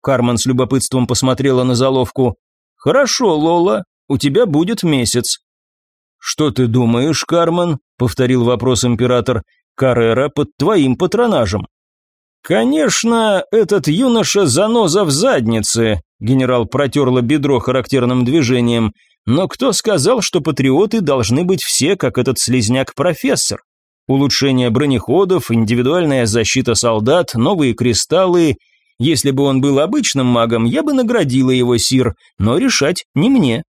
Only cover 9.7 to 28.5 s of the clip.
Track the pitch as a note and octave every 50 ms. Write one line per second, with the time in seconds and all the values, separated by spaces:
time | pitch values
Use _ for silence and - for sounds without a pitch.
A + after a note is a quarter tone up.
9.7 | _ - C3+ C3 A#2+ A#2+ A#2 A2+ A#2 B2+ C#3 D#3 _ D3 D3 - _ _ C#3 F#3
10.7 | A3 F#3 C#3 C3 B2 - F3+ F3+ - G#3+ A#3+ A#3 G3 C#3+ A2+ - G#2 G2+ - -
11.7 | _ _ _ _ _ _ _ _ _ _ _ _ _ _ _ - F3 G#3 A3+ B3
12.7 | D4 D#4 D4+ A3+ - - - A3+ A#3 A3+ A3+ G#3+ G3+ F#3 - _ - A3+ G#3 -
13.7 | G3+ F#3+ C#3 D3 D3+ F#3+ C4+ B3+ A#3 A3+ F#3 - - G3+ G3 C#3+ A2 D3+ G#3 A3
14.7 | A#3 A#3 G#3+ D#3+ D3+ G#3 G3+ D#3 C3+ C#3+ G#3 C4+ A#3 D3 A#2 A2 A2+ A2 G#2+ -
15.7 | - A2+ A2+ A2 G#2 E2+ - _ _ _ G#2 A2 C3+ C3 C3 A#2+ B2+ B2 A2+ A2+
16.7 | - C3 C#3+ C3+ - D3 C#3 B2+ B2+ B2+ B2 A#2 D3+ D3+ C#3 C#3 C3+ A#2 - -
17.7 | B2+ C3 A#2+ - C#3 C3 A#2+ A#2+ B2+ B2+ B2 A#2+ C#3+ E3 C3+ A2+ C3 B2 A#2+ A#2
18.7 | A#2 A#2 A2+ G#2 - _ _ _ _ _ _ - B2 D#3+ F#3+ - - - D4+ C4+
19.7 | F#3+ - - A3 G3+ D#3 B2 F3+ C4 A#3 F#3 - - F3 C3+ D#3+ D3 - C3+ C3+
20.7 | C3 D#3 G#3 G#3+ - A3+ F3+ C#3+ C#3 C3 A2 F#2+ A#2+ C#3+ F3+ F3+ F#3+ - - -
21.7 | - - B2+ D#3+ G3+ - - B2+ - B2+ A#2+ C#3 B2 - - - B2 B2+ G#2+ G#2
22.7 | B2 C3 C3 - - - C#3+ F3+ D#3+ - - C#4 A#3+ C3+ - - G2+ - _ _
23.7 | _ _ _ _ _ _ _ - C3+ C3+ C#3+ C#3 - - C#3 C#3 C3 B2+ B2+ A#2+
24.7 | A2 C3 D3+ C#3+ C3 A2 - - C#3+ F3+ G3+ F3+ F#3+ F3+ - - A2+ A#2 A2+ G#2
25.7 | A#2+ A#2+ B2 C3 D#3+ F3+ E3+ D3+ C#3 C3 A#2 G#2+ G#2 A#2+ A2 - - C3 B2+ -
26.7 | A2+ - - A#2+ A2+ G#2+ G#2+ B2+ D3+ F3+ E3+ - - A2 A#2 E3 G#3 E3+ C#3+ B2+
27.7 | A2 - A#2+ B2 A2+ - - _ D3+ F3+ F#3+ F#3 F3 F3+ E3 D3+